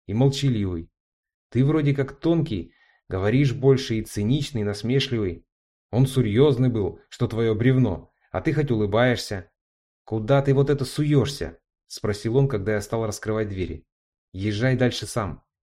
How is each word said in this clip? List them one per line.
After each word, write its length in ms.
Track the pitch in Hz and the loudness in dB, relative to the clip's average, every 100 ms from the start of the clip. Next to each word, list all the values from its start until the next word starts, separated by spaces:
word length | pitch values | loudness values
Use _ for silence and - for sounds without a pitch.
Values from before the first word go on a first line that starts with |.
| - | -4
И 80 | |
молчаливый. 760 | 107 135 135 139 113 95 87 - _ _ _ _ _ _ | 2 2 2 0 0 -2 -4 -10 _ _ _ _ _ _
Ты 160 | 117 139 | 0 2
вроде 280 | 160 143 | 2 2
как 240 | 139 135 - | 0 -2 -2
тонкий, 560 | 165 170 - 98 - _ _ _ - | 0 2 0 -4 -8 _ _ _ -8
говоришь 420 | 92 101 123 143 | -2 2 2 2
больше 440 | 110 135 127 - 113 | 4 4 4 0 -4
и 80 | |
циничный, 600 | 110 - 104 147 143 113 | -4 -4 0 0 -2 -4
насмешливый. 840 | 104 101 113 135 131 117 95 82 - _ _ _ _ | -4 -4 -2 0 0 -2 -2 -6 -14 _ _ _ _
Он 160 | 110 135 | 0 2
серьёзный 600 | 131 110 104 147 123 127 | 2 2 4 4 4 0
был, 320 | 110 92 - _ | 0 -2 -6 _
что 180 | - 117 | -4 -4
твоё 280 | 110 113 107 | 0 0 2
бревно, 560 | 123 131 117 78 - _ _ | 2 4 2 -2 -10 _ _
а 80 | 92 | -4
ты 140 | 160 | -2
хоть 180 | 151 143 | -2 0
улыбаешься». 800 | 113 104 107 123 117 - 101 - _ _ _ _ _ - | 0 0 2 2 0 -4 -10 -10 _ _ _ _ _ -8
«Куда 360 | 110 107 139 | -4 2 2
ты 120 | 139 | 4
вот 160 | 135 139 | 2 2
это 160 | 139 127 | 0 -2
суёшься?» 760 | - 151 143 110 - 80 - _ _ _ | -2 2 2 2 -2 -10 -10 _ _ _
спросил 440 | - 104 101 113 127 | -6 -4 -4 0 2
он, 100 | 135 | 2
когда 260 | 107 98 | 0 -2
я 80 | 104 | -4
стал 240 | 101 113 110 | -4 -4 -4
раскрывать 440 | 101 107 107 107 | -6 -6 -4 -4
двери. 360 | 95 85 78 - _ _ _ _ | -6 -6 -8 -16 _ _ _ _
«Езжай 440 | 90 104 104 131 127 | -6 -4 0 0 2
дальше 300 | 123 - 110 | 0 -2 -6
сам, 380 | 120 98 71 _ _ | -6 -6 -8 _ _